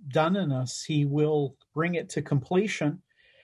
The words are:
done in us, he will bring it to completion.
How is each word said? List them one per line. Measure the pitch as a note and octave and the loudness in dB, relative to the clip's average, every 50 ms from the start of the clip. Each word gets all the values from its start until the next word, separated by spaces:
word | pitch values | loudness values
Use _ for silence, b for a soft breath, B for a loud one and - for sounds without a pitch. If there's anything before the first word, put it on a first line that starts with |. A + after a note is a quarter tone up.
| F#3+ C#3+ | -8 -2
done | B2+ D#3+ D#3 E3 F#3+ | 2 2 4 4 2
in | G3+ F#3 D3 | 0 0 0
us, | C3+ C3 B2+ B2 - - - | -2 -2 -2 -4 -6 -8 -4
he | - D#3 D3 C#3+ | -2 0 2 2
will | C#3+ C#3 D3 D3+ D3+ D#3 D3+ C#3+ C3 - _ _ _ - | 2 2 2 2 2 2 2 0 -2 -4 _ _ _ -4
bring | D3 D#3+ F3 F3+ | -2 -2 -2 -2
it | E3 - - | -4 -4 -4
to | - D#3 | -6 -6
completion. | C#3+ - D3 C#3 - - F3+ F3+ G#3+ G#3 - - D#3+ D3 D3+ - - b b b b b b b | -2 0 0 0 0 2 2 2 2 0 0 -2 -2 -2 -2 -4 -10 b b b b b b b